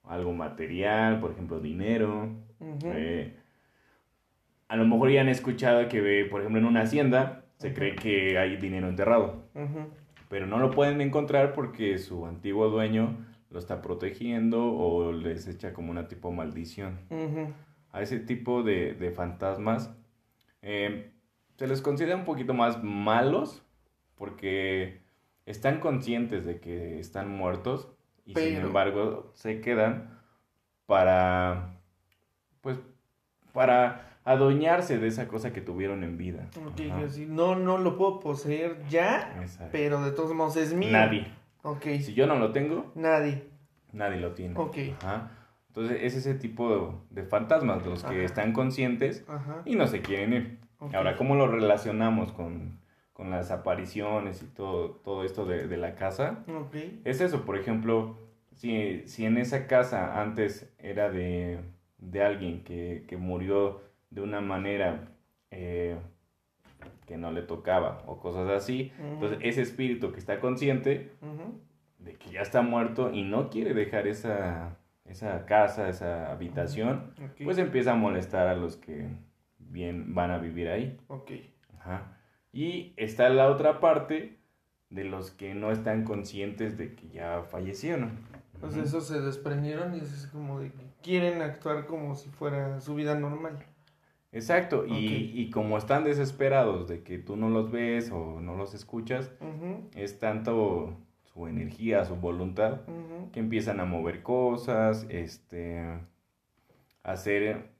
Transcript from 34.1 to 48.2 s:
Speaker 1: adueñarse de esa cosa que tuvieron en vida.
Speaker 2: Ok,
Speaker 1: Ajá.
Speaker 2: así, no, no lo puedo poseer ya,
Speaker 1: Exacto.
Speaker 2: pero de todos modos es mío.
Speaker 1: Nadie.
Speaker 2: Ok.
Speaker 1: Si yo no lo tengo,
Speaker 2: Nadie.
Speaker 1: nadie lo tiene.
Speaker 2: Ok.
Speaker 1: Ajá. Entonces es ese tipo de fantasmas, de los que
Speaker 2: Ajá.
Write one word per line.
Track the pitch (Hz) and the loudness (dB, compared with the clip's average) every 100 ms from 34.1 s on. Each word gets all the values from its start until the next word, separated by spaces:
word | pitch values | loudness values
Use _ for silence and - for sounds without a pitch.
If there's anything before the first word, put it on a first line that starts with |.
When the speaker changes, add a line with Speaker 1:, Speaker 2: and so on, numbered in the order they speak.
| _ | _
Speaker 1:
adueñarse | 127 131 139 139 160 175 175 120 | 2 6 8 6 6 4 4 2
de | 113 | 2
esa | 113 120 | -2 -4
cosa | 110 117 | -4 -4
que | 98 | -6
tuvieron | 92 90 98 101 | -6 -4 -2 -2
en | 87 85 | -4 -4
vida. | 90 85 90 170 151 | -6 -6 -10 -12 -10
Speaker 2:
Ok, | 90 151 | -8 -4
Speaker 1:
Ajá. | 139 147 | -4 -4
Speaker 2:
así, | 143 151 | -6 -6
no, | 156 175 185 | 2 4 4
no | 185 185 | 2 4
lo | 185 180 | 2 4
puedo | 196 190 | 2 2
poseer | 151 139 147 151 170 156 147 | -4 -4 -2 -2 -2 -4 0
ya, | 165 190 269 - 90 | 4 4 2 -2 -8
Speaker 1:
Exacto. | 90 - 85 | -10 -12 -6
Speaker 2:
pero | 160 147 143 | 0 2 2
de | 143 | 0
todos | 139 160 | -2 -2
modos | 160 156 160 | 0 0 2
es | 156 | 0
mío. | 175 208 | 2 6
Speaker 1:
Nadie. | 220 214 107 - - _ _ | 6 6 4 -4 -14 _ _
Speaker 2:
Ok. | 151 143 151 143 | -8 -6 -4 -4
Speaker 1:
Si | 139 | 0
yo | 107 147 | 4 4
no | 139 | 4
lo | 110 | 2
tengo, | 131 147 170 - | 2 0 -2 -6
Speaker 2:
Nadie. | 160 160 156 147 139 - - _ _ _ | -2 2 4 2 -2 -8 -20 _ _ _
Speaker 1:
nadie | 107 101 90 | -4 -2 -2
lo | 87 | -4
tiene. | 87 90 87 | -6 -6 -4
Speaker 2:
Ok. | 151 147 135 - | -4 -4 -8 -6
Speaker 1:
Ajá. | 95 107 113 - _ _ _ | -6 -6 -8 -16 _ _ _
Entonces | 110 113 120 | -6 -2 0
es | 123 131 | 0 -2
ese | 131 | -2
tipo | 135 113 - 120 101 85 87 - | -4 -4 -2 2 2 0 -8 -10
de | - | -10
fantasmas, | 92 104 110 - 123 92 | 0 0 4 2 4 0
de | 90 | -2
los | 90 | -6
que | - | -4
Speaker 2:
Ajá. | 92 | -2